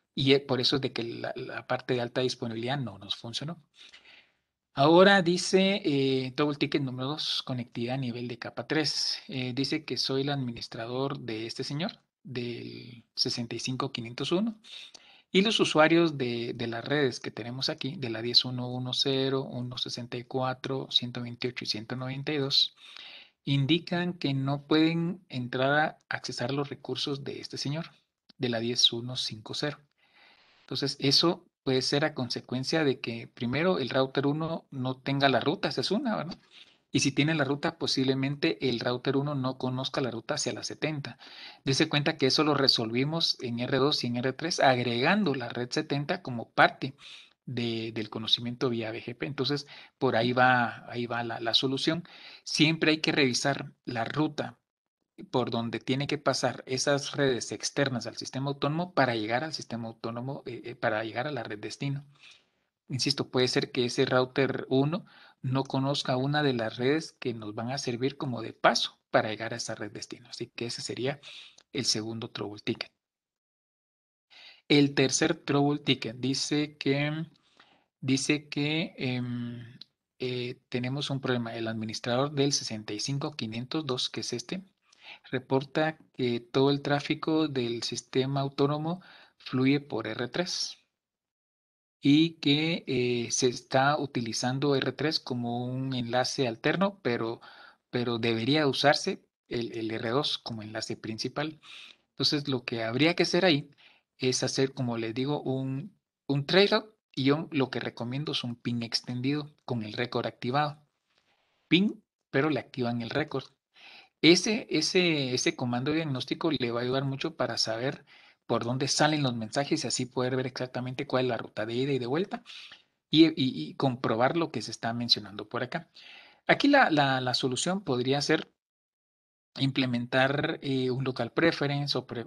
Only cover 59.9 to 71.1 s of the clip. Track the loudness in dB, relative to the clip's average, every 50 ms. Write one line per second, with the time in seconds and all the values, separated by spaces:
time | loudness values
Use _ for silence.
59.9 | -10 -10 -8 -8 -8 -6 -8 -8 -8 -10 -10 -12 -12 -12 -12 -12 -10 -4 -2 -2
60.9 | 0 0 -2 -4 -4 -4 -4 -4 -4 -6 -6 -8 -8 -10 -10 -10 -8 -6 -4 -4
61.9 | -4 -4 -8 -12 _ _ -20 -20 -20 -20 _ _ _ _ _ _ _ _ _ -8
62.9 | -6 -2 -2 0 0 -2 -2 -2 0 2 2 2 2 0 0 0 -2 -2 -2 0
63.9 | 0 0 2 2 4 2 2 2 2 0 0 2 0 -4 -2 2 2 4 4 2
64.9 | 0 -2 -6 -10 -18 -20 -20 -20 -18 _ -4 -2 0 0 0 0 -2 0 0 0
65.9 | 0 -2 0 0 0 0 0 2 2 2 2 2 2 2 -2 -4 -2 0 2 2
66.9 | 2 2 0 -4 -12 _ -6 -6 -6 -6 -8 -10 -8 -6 -4 -4 -4 -4 -4 -4
67.9 | -2 -2 -2 -2 -2 -4 -6 -6 -4 -6 -6 -10 -6 2 4 4 4 4 0 -2
68.9 | -6 _ _ _ 2 2 2 2 -2 -4 -6 -6 -6 -8 -8 -8 -8 -8 -8 -10
69.9 | -10 -12 -12 -12 -14 -14 -14 -16 -12 -10 -10 -10 _ -8 -8 -6 -6 -8 -8 -8
70.9 | -6 -4 -4 -4